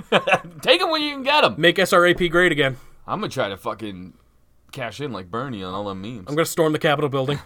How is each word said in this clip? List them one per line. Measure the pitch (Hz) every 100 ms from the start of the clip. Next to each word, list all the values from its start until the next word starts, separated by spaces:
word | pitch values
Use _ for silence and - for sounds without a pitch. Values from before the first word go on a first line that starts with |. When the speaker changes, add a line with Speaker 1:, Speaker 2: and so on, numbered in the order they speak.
| - 202 -
Speaker 1:
<laughs> | 185 170 165
Take | 214 330
'em | 359
when | 311
you | 294
can | 277
get | 262 302
'em. | 214 101
Speaker 2:
Make | 170 170
S | 180
R | 185 175
A | 175
P | 175
great | 165 180
again. | 151 135 127 - - -
Speaker 1:
I'm | 135
gonna | 202
try | 135 101
to | 98
fucking | 120 107 110 92 92 - _ _ _ _ _
cash | - 120 107
in | 143
like | 104 92
Bernie | 110 139 110
on | 92 95
all | 104
them | 95
memes. | 101 123 92
Speaker 2:
I'm | 147
gonna | 160
storm | - 160
the | 151
Capitol | 160 147 147
building. | 135 131 143